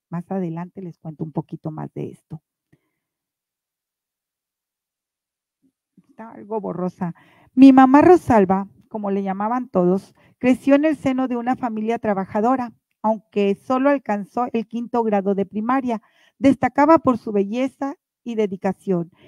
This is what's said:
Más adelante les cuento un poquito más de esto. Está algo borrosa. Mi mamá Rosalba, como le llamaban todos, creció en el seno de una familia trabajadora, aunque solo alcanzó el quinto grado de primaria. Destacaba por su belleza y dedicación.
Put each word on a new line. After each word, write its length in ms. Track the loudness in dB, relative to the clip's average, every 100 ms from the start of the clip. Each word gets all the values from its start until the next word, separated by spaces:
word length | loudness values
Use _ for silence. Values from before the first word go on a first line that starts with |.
| _
Más 220 | -12 -8
adelante 500 | -6 -6 -8 -12 -14
les 160 | -16 -16
cuento 260 | -16 -12
un 80 | -12
poquito 380 | -12 -16 -14 -12
más 240 | -12 -14
de 160 | -12 -14
esto. 320 | -16 _ -20 _ _ _ _ _ _ _ _ _ _ _ _ _ _ _ _ _ _ _ _ _ _ _ _ _ _ _ _ _ _ _ _ _ _ _ _ _
Está 220 | -20 -20
algo 280 | -20 -10 -8
borrosa. 540 | -6 -4 -6 -4 -8 -8 _ _ _
Mi 200 | 6 8
mamá 280 | 8 8 6
Rosalba, 680 | 6 4 4 2 4 0 -6 _ _
como 240 | -10 -6
le 100 | -4
llamaban 480 | -4 -4 -4 -4 -4
todos, 460 | 0 2 0 -4 _ _ _
creció 340 | 0 0 2
en 120 | 2 2
el 120 | -2
seno 300 | -2 -2 -2
de 100 | -2
una 180 | -4 -4
familia 440 | -6 -4 -4 -2
trabajadora, 760 | -2 -2 -2 0 0 0 -4 -14 _ _
aunque 500 | -4 -4 -4 -2 0
solo 380 | 0 -2 0 0
alcanzó 560 | 0 -2 -6 -6 -6 -4
el 160 | -4 -6
quinto 360 | -8 -4 -2
grado 320 | 0 0 0 -2
de 100 | -4
primaria. 560 | -6 -4 -2 -2 -6 -10 _ _ 0
Destacaba 600 | 2 2 0 2 4 4
por 220 | 2 -2
su 120 | -2
belleza 680 | -2 -2 -2 -4 -6 -10 -10 _ _
y 100 | -8
dedicación. 760 | -4 -4 -4 -6 -6 -4 -4 -4 _